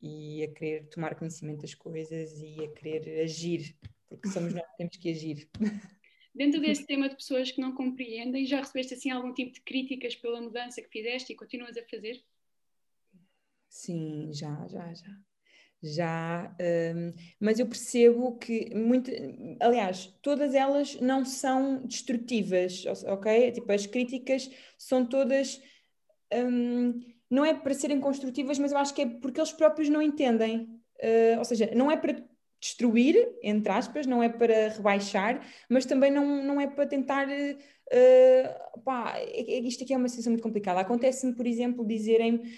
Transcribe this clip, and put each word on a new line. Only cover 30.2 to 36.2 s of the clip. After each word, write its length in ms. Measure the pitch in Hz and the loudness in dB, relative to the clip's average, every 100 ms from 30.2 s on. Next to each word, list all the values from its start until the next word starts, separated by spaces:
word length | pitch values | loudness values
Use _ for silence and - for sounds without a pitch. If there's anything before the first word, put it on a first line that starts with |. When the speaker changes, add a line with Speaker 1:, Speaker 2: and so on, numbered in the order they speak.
| 262 226 220 226 226 - _ - | 2 4 2 -2 -6 -14 _ -6
Speaker 1:
Eh, 380 | 226 226 226 226 | 2 6 6 4
ou 80 | 233 | 0
seja, 240 | 233 220 233 | 0 2 4
não 160 | 277 | 4
é 60 | 311 | 2
para 260 | 254 262 - _ _ _ | 0 -2 -6 _ _ _
destruir, 560 | - - 233 220 254 381 480 - | -10 0 2 6 6 6 4 0
entre 280 | 202 214 214 | -2 0 2
aspas, 360 | 196 208 294 262 | 0 0 -4 0
não 160 | 240 | 2
é 60 | 233 | 2
para 400 | 226 233 220 214 | 2 4 4 2
rebaixar, 760 | 220 202 202 - 202 208 - - - - | 2 2 2 0 -2 0 -2 -6 -16 0
mas 160 | 247 254 | 2 2
também 240 | 269 277 | 4 4
não, 320 | 285 | 4